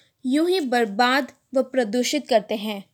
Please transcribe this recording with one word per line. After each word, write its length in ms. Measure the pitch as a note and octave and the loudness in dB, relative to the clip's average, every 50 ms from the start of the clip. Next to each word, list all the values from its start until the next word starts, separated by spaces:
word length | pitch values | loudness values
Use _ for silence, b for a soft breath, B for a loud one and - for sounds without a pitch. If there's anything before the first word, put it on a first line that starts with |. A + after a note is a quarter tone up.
| b b b _ - | b b b _ -4
यूं 240 | B3+ C4 D4+ E4 F4+ | -2 0 2 2 2
ही 100 | F#4 F#4+ | 0 0
बर्बाद 720 | D#4 B3 A#3+ A#3+ A#3 G#3 G3 G3+ A#3+ B3 B3+ C#4 C4 B3 - _ _ _ - | 0 0 0 0 0 0 0 2 2 2 2 2 0 -4 -8 _ _ _ -2
व 60 | C4+ | -2
प्रदूषित 640 | C4 C4 - C4 B3 G3+ G3+ B3 B3 - - D4 - - | -2 0 0 -2 -2 0 0 -2 0 0 -2 -4 0 2
करते 280 | B3+ G#3+ G3+ - G#3+ | 2 2 2 0 -4
हैं 280 | A3 G3+ A3 G#3 G3+ G3 - | -6 -6 -6 -8 -8 -12 -14